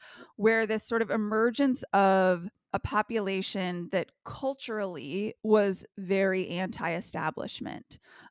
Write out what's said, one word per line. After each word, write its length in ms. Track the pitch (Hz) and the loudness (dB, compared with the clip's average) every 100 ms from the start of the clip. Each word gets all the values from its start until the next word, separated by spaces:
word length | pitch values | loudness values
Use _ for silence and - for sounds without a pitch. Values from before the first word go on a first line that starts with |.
| - - - - | -16 -20 -18 0
where 280 | 214 226 | 2 4
this 180 | 214 220 | 2 -2
sort 200 | - 226 | 0 0
of 80 | 220 | 0
emergence 720 | 220 208 220 240 233 277 247 - | 0 0 2 2 4 2 2 0
of 560 | 196 196 190 185 180 175 - _ | 4 6 6 4 2 -2 -14 _
a 80 | 196 | -6
population 1080 | - 302 - 226 196 190 190 196 180 175 170 | -2 -2 -2 -2 -2 -2 -2 -2 -4 -4 -2
that 180 | 190 - _ | -2 -2 _
culturally 1120 | - - 269 262 - 214 196 160 135 185 214 - | -14 -6 -6 -6 -6 -6 -6 -6 -6 -4 -4 -4
was 420 | 220 214 202 190 - - | 4 6 6 0 -8 -12
very 500 | 185 190 196 185 180 | -2 2 2 0 -2
anti-establishment 1500 | 170 185 - 170 170 - 175 156 - - - 151 - - - _ - - | -4 -4 -4 -4 -4 -6 -6 -4 -4 -8 -10 -10 -12 -16 -20 _ -20 -20